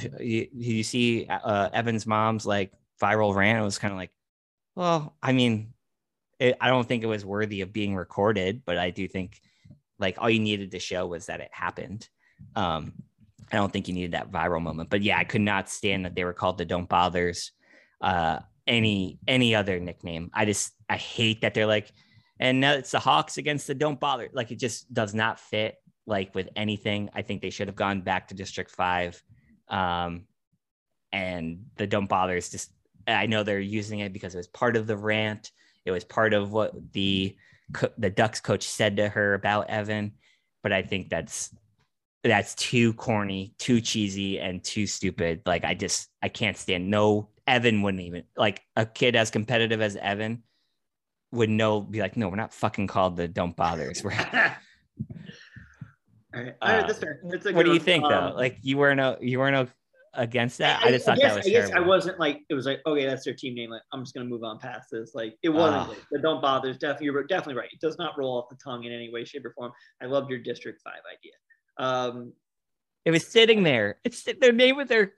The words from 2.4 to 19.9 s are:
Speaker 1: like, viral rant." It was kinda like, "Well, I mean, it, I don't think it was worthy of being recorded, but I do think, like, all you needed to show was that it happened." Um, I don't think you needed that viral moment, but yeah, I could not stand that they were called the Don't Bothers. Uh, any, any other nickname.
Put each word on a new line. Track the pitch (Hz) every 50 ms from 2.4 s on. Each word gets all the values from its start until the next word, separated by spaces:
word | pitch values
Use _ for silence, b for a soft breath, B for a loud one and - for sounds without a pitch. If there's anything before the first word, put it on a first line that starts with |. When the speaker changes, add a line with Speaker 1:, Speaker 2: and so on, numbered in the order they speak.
| -
Speaker 1:
like, | 101 101 101 98 95 _ _ _ _ _ -
viral | 107 101 107 110 107 104 98
rant." | 98 98 104 113 113
It | 107
was | 101 98 -
kinda | - 104 98 95
like, | 90 85 _ _ _ _ _ _ _ _ _ _ _ _ -
"Well, | 185 180 175 170 160 151 147 - _ -
I | 131 131
mean, | 127 123 120 113 107 107 113 - _ _ _ _ _ _ _ _ _ _ _ _ -
it, | 131 123 123 -
I | - 123
don't | 131 127 120 120
think | 131 117 113
it | 113
was | 110 104 101
worthy | 95 101 104 107 104 107 95
of | 95 92 104
being | 110 104 101 98
recorded, | 92 85 - - - 101 110 113 98 92 95 104 127 -
but | - 87 87
I | 87 90
do | 87 - 95 90
think, | - 95 90 - - - b b b b b b b _ _ _ _ -
like, | 101 95 - -
all | - 120
you | 113 110
needed | 110 107 104 101 98 92
to | 92 87
show | - - 95 90 90 87
was | 87 82 - -
that | 82 82
it | 73 - -
happened." | - 90 85 - - - - 95 113 - - _ b b b b b b - -
Um, | 113 98 87 80 80 76 - - - - _ _ _ _ _ _ - - -
I | - 107
don't | 101 95 -
think | 98 95 -
you | 92
needed | 90 90 87 85
that | 78 57 57
viral | 95 82 82 87 87 82
moment, | 85 82 80 80 82 -
but | - 104
yeah, | 101 101 92 87
I | 90
could | - - 110
not | 104 104 101 98 92 -
stand | - - - 101 98 95 90
that | 90 87
they | 92 90
were | 90 87
called | - - 92 90 -
the | 87
Don't | 82 - 90 90 -
Bothers. | - 87 90 90 85 90 87 87 85 - - - - b b b b b b b b b
Uh, | - 95 92 87 82 80 78 65 - - _ _ -
any, | - 120 117 110 110 104 98 92 87 - - - -
any | 131 127 123 117 110
other | 107 98 101 92 87
nickname. | 87 87